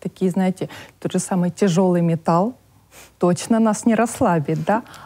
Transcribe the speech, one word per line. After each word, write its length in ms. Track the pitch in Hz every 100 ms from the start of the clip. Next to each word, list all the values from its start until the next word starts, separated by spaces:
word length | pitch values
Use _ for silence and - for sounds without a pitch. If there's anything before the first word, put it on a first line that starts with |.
такие, 300 | 185 - 185
знаете, 400 | 175 185 185 151 - - -
тот 140 | -
же 60 | 185
самый 320 | - 190 175
тяжелый 500 | 170 202 170 185 175
металл 540 | 170 165 - 170 208 254 _ _ _ - - -
точно 400 | 175 180 - 226
нас 260 | 220 208
не 100 | -
расслабит, 680 | 214 233 - 233 170 143 156
да? 180 | 156 208 - -